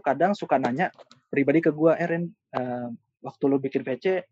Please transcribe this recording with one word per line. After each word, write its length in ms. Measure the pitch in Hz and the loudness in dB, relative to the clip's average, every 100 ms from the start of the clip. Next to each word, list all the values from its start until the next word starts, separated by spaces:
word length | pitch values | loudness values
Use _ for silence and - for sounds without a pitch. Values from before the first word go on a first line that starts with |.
kadang 320 | 147 143 180 202 | -2 2 2 0
suka 240 | - - | 0 0
nanya 320 | 127 131 185 - - - _ | 0 -2 -4 -6 -20 -20 _
pribadi 320 | 143 139 156 | 0 2 4
ke 80 | 165 | 2
gua, 240 | 151 160 156 | 2 2 2
"Eh, 80 | 165 | 0
Ren, 220 | 165 170 - _ | -2 -4 -10 _
eh, 360 | 131 127 123 120 117 _ _ | -6 -4 -6 -8 -12 _ _
waktu 200 | 135 - 139 | -16 -2 0
lu 80 | 139 | 0
bikin 220 | 135 127 | 0 -4
V 80 | 113 123 | -4 -4
C 80 | 190 185 - | -2 -2 -4